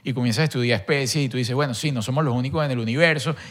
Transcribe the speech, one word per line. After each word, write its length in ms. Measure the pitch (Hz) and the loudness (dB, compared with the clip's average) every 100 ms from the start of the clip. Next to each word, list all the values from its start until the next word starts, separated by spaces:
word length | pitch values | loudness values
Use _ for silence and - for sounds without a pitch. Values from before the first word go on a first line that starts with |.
y 100 | - | -6
comienzas 280 | 123 123 113 | 0 0 2
a 20 | 156 | 0
estudiar 340 | 135 120 113 | 2 2 0
especies 440 | 92 143 131 156 135 | 2 0 0 0 0
y 20 | |
tú 80 | 123 | -2
dices, 180 | 117 131 | -2 0
"Bueno, 180 | 147 | 0
sí, 180 | 113 151 | -2 -2
no 100 | 127 | -2
somos 200 | 104 135 | -2 0
los 120 | 151 120 | 2 0
únicos 280 | 131 160 | 0 -2
en 60 | 147 | 0
el 60 | 123 | 0
universo 560 | 113 123 170 151 143 147 - | -2 2 2 2 -2 -6 -10